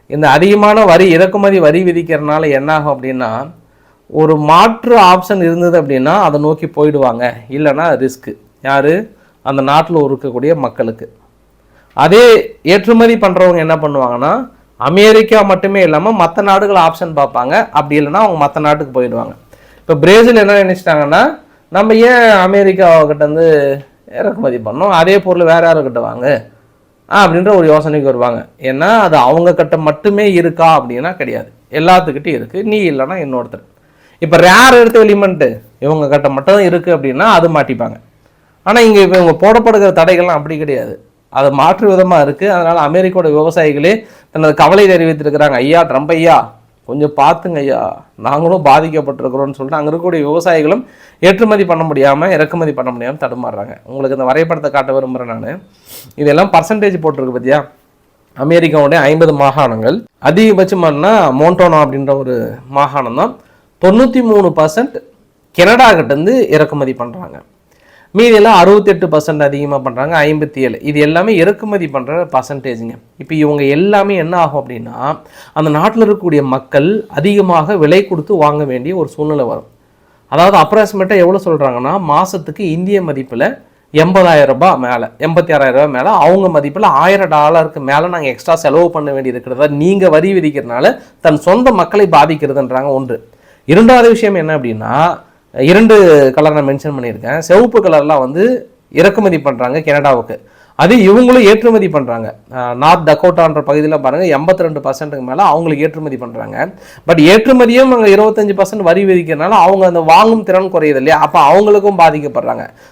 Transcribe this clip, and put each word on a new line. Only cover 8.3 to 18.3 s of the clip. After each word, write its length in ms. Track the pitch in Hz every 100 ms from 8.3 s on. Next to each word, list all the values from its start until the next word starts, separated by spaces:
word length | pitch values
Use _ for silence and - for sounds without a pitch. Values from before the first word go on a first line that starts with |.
| - _ _
யாரு? 540 | 135 139 143 180 226 _ _ _
அந்த 200 | 131 139
நாட்டுல 320 | 135 151 160
இருக்கக்கூடிய 600 | 165 139 131 139 120 143
மக்களுக்கு. 580 | 160 123 - 113 113 - _ _ _ _ _ _ _ _
அதே 640 | - 156 208 240 220 - -
ஏற்றுமதி 540 | 151 202 226 226 226 226
பண்றவங்க 400 | 196 180 185 175
என்ன 200 | 160 156
பண்ணுவாங்கன்னா, 720 | 151 139 127 120 143 233 254 _ _ _
அமெரிக்கா 680 | 131 185 220 220 220 220
மட்டுமே 400 | 196 185 196 196
இல்லாம 420 | 170 156 202 220
மத்த 180 | 165 185
நாடுகள் 340 | 202 196 202 190
ஆப்ஷன் 400 | 165 165 170 147
பார்ப்பாங்க. 520 | 139 123 127 190 226
அப்படி 300 | 151 143 147
இல்லைன்னா 120 | 143
அவங்க 320 | 185 214